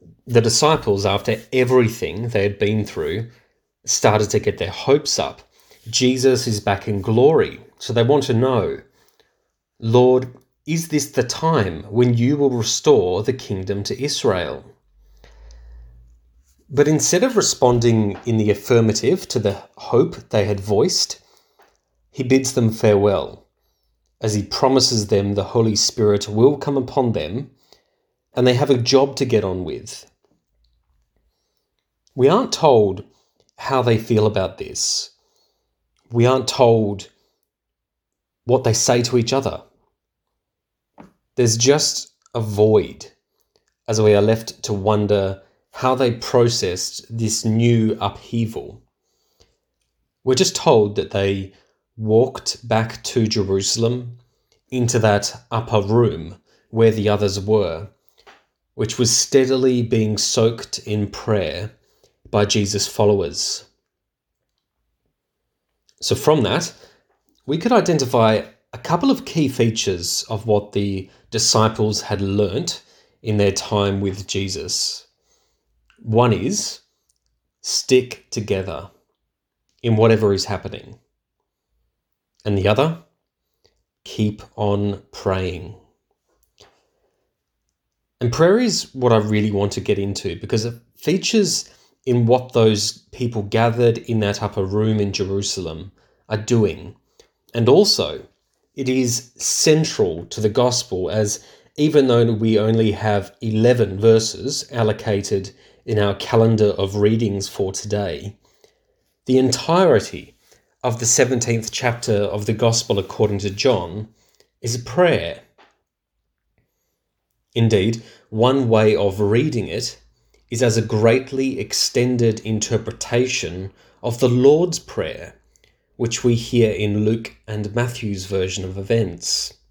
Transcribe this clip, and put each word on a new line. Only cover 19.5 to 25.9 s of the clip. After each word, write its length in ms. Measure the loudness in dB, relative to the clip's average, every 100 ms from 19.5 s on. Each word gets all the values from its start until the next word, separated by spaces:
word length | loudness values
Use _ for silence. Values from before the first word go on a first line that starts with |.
| -4 -10 -18
hope 400 | 0 0 0 -4 -4
they 120 | -2
had 160 | -2 -4
voiced, 600 | -2 0 2 0 -4 -8 _ _ _ _ _ _ _ _ _
he 100 | -6
bids 300 | 2 2 2
them 180 | 0 0
farewell, 800 | 2 2 4 4 0 -4 -12 _ _ _ _ _ _ _ _
as 140 | -4
he 100 | -2
promises 640 | -4 0 2 4 2 0 0
them 280 | 0 0 -2
the 180 | -2 0
Holy 220 | 2 0
Spirit 500 | -2